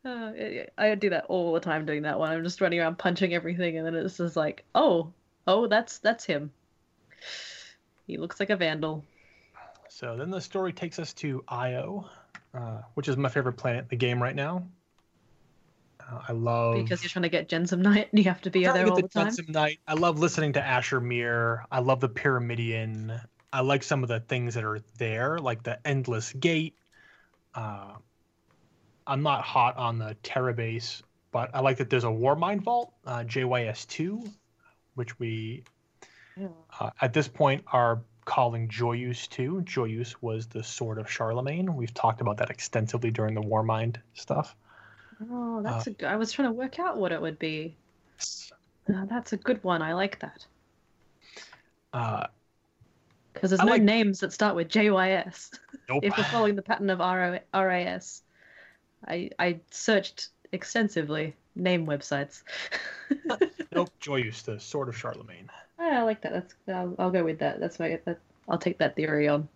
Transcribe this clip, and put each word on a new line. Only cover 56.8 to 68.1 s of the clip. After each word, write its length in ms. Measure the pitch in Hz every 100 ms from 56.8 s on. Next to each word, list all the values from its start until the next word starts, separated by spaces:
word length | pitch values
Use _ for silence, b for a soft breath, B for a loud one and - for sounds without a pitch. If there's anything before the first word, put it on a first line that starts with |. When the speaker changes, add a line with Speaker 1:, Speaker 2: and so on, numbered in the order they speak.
| 202
Speaker 1:
of 100 | 185
R 340 | 180 185 180
O, 40 | 180 -
R 180 | 190 190
A 140 | 180
S. 380 | 180 180 - - _ b b b b b _ _ -
I, 220 | 175 180 -
I 200 | 175 170 _
searched 580 | - - 208 196 - - _ -
extensively 840 | 190 - 233 214 175 151 151 156 - _ -
name 300 | 180 175 160
websites. 560 | 143 - 143 143 - B B B B B B B
<laughs> 600 | 285 330 226 370 - 311
Speaker 2:
Nope, 160 | - 180 _
Joyous, 440 | - 135 113 113
the 180 | - 104
sword 280 | - 147 127
of 60 | 113
Charlemagne. 520 | 120 - 113 87 95 B B -
Speaker 1:
Yeah, 220 | 339 269
I 20 |
like 180 | 226 220
that. 120 | -
That's, 220 | 180 180 - -
I'll, 260 | 185 180 180
I'll 120 | 185
go 140 | 180
with 140 | 165 160
that. 220 | 147 -
That's 180 | 170 -
my, 180 | 165 165
that, 140 | -